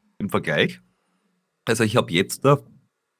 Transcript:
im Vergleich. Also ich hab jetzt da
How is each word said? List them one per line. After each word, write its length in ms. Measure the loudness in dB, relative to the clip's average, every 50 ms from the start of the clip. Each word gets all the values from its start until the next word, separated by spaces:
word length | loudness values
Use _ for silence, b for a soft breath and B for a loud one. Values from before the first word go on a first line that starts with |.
| _ _ _ -10
im 100 | -6 -4
Vergleich. 520 | -4 -4 -2 -2 0 0 0 -2 -2 -8 _ _ _ _ _ _ _ _ _ _ _ _ _ _ _ _ _
Also 180 | -4 -2 0 0
ich 120 | 2 2
hab 140 | 0 0 2
jetzt 340 | 0 0 0 -2 -4 0 2
da 140 | 2 2 2 0 -6 -20 _ _ _ _ _ _ _ _